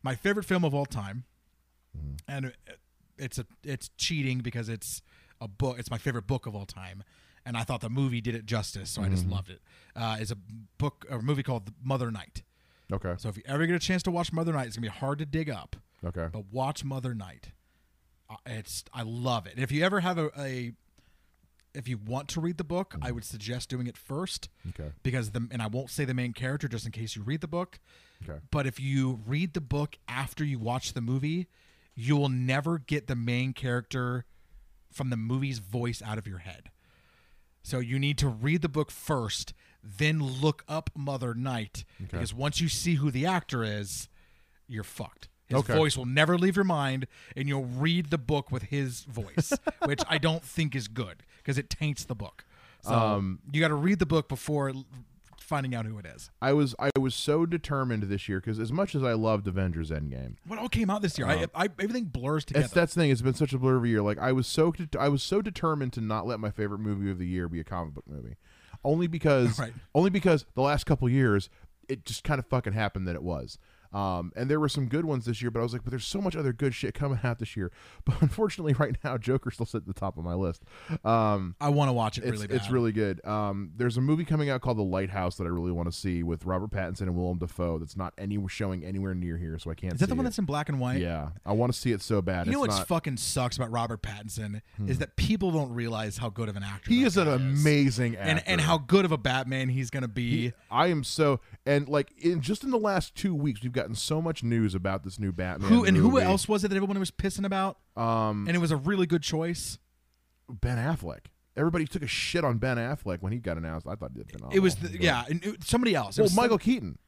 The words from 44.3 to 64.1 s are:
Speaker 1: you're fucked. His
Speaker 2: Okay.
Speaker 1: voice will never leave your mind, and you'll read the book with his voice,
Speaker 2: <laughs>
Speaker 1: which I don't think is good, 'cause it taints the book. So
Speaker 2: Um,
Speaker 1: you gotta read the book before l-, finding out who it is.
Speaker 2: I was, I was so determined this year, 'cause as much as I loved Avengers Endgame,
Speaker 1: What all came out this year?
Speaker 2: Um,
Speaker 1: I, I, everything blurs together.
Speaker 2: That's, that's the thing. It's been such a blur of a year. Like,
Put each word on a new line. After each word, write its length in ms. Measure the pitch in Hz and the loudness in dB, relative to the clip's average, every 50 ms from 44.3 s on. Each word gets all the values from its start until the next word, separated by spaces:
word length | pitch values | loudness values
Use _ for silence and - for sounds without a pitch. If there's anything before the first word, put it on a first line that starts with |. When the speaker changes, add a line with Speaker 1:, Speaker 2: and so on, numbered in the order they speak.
| - _ _ _ _ _ _ | -20 _ _ _ _ _ _
Speaker 1:
you're 180 | - 117 107 101 | -10 -8 -8 -8
fucked. 440 | - - - 110 - - - - - _ _ _ | -8 -10 -10 -12 -12 -12 -18 -20 -20 _ _ _
His 120 | _ 127 135 | _ 2 2
Speaker 2:
Okay. 160 | 107 - - | 2 4 4
Speaker 1:
voice 200 | 156 156 147 - | 4 4 4 2
will 100 | 139 123 | 0 -2
never 320 | 123 131 147 156 160 180 175 | 0 4 4 6 6 6 4
leave 180 | 180 196 175 | 4 4 4
your 80 | 196 196 | 4 2
mind, 420 | 185 170 147 139 135 131 131 131 - - - - - - | 2 2 0 0 0 0 -2 -4 -8 -12 -20 -20 -14 -8
and 100 | 135 135 143 | -4 -2 0
you'll 160 | 139 139 131 | 0 -2 -2
read 440 | 123 123 127 147 165 170 175 170 143 | -4 -2 0 2 4 4 2 2 0
the 80 | 165 151 | -2 -2
book 320 | 120 117 151 143 - - | 2 2 0 0 0 -2
with 140 | 127 123 - | -6 -6 -4
his 400 | - 143 143 135 131 117 - - | -2 -2 -2 -2 -2 -6 -10 -12
voice, 480 | 143 113 117 107 98 - - - - 285 - - 311 | -10 -8 -8 -8 -2 0 0 2 2 0 0 0 -6
Speaker 2:
<laughs> 160 | - - 359 | -4 -2 0
Speaker 1:
which 160 | 143 143 - - - | 0 0 0 0 0
I 80 | 165 151 | 0 2
don't 240 | 139 165 160 165 | 2 2 0 0
think 320 | - - - 170 160 147 120 | -4 -6 -2 0 0 0 0
is 140 | 135 107 104 | -4 -6 -4
good, 360 | 110 123 113 92 85 - - _ - - _ | -6 -6 -6 -6 -8 -18 -20 _ -20 -10 _
'cause 140 | - 135 135 | -2 -2 -2
it 100 | - - | -2 -4
taints 360 | - - 156 151 139 - - | -6 -4 -2 -2 -2 -4 -6
the 100 | - 127 | -8 -8
book. 300 | 101 104 85 _ - - _ - - - - - _ | -8 -8 -12 _ -18 -20 _ -20 -20 -20 -20 -20 _
So 120 | - 101 117 | -2 0 2
Speaker 2:
Um, 460 | 117 113 107 104 101 98 95 92 - - 139 | 4 4 4 2 2 0 -2 -4 -6 -8 -2
Speaker 1:
you 80 | 143 156 | 0 2
gotta 140 | 165 156 151 | 2 2 2
read 240 | 143 151 185 208 165 | 2 4 4 4 4
the 80 | 180 | 4
book 220 | 139 151 160 143 - | 4 4 2 2 0
before 400 | 139 - - - 151 143 139 135 | -8 -6 -4 -2 0 0 0 -2
l-, 160 | 135 135 135 _ 135 127 120 - - - _ - - - | -4 -6 -12 _ -18 -18 -18 -20 -20 -20 _ -20 -20 -20
finding 340 | - - 156 143 135 131 123 | -6 -4 -2 -2 0 -2 -2
out 120 | 117 110 | -2 -4
who 100 | 110 110 104 | -4 -6 -8
it 60 | 90 | -12
is. 260 | 82 - - - - - _ | -14 -16 -16 -18 -20 -8 _
Speaker 2:
I 100 | - 135 | 2 4
was, 220 | 139 151 147 131 110 - | 6 6 6 4 2 0
I 120 | - 143 - 139 | 0 2 4 4
was 160 | 131 131 - | 2 2 0
so 320 | - - - 147 160 170 | 0 2 2 4 4 4
determined 560 | 170 170 160 - - 147 135 131 123 117 107 104 | 2 0 -4 -2 -2 0 0 0 0 0 0 0
this 240 | 95 101 98 - - | 0 -2 -2 -2 -2
year, 100 | 98 95 | -4 -2
'cause 160 | - 113 110 110 | -2 -2 -2 -2
as 120 | 113 110 | -2 -2
much 240 | 131 175 196 190 - | 0 0 0 0 0
as 80 | 143 | 0
I 120 | 131 123 113 | 2 2 2
loved 320 | 110 110 110 110 101 98 98 | 2 4 2 2 2 0 0
Avengers 420 | 87 95 95 92 82 82 80 78 | 0 2 0 0 0 -2 -2 -2
Endgame, 460 | 80 76 76 73 64 64 65 62 - - _ | -2 -2 -2 -4 -6 -6 -8 -10 -12 -14 _
Speaker 1:
What 140 | 170 214 214 | -10 -6 -6
all 100 | 233 233 | -4 0
came 220 | - 226 226 190 | 2 2 2 2
out 100 | 196 208 | 2 2
this 160 | 202 175 - | 0 -2 0
year? 100 | - 123 - | 0 2 2
Speaker 2:
Um, 160 | 151 156 165 160 - | 2 2 0 -2 0
Speaker 1:
I, 100 | 160 185 | 0 0
I, 40 | 208 170 - | 0 0 -2
everything 260 | 196 214 233 254 226 | -4 -2 -2 -2 -4
blurs 400 | 160 117 123 120 139 151 156 143 | -4 -4 -4 -2 0 0 0 -2
together. 200 | - - 147 147 | 2 2 2 2
Speaker 2:
That's, 100 | 117 - | 4 4
that's 200 | 175 170 - - | 4 4 4 4
the 60 | 170 | 4
thing. 100 | 165 143 | 6 6
It's 120 | 131 113 | 4 4
been 100 | 120 131 | 4 0
such 220 | 123 - 156 131 131 | 2 2 0 0 2
a 40 | 127 | 2
blur 180 | 127 131 131 | 4 4 4
of 80 | 127 117 | 6 4
a 40 | 120 | 4
year. 140 | 113 107 | 4 4
Like, 160 | 101 104 | 4 2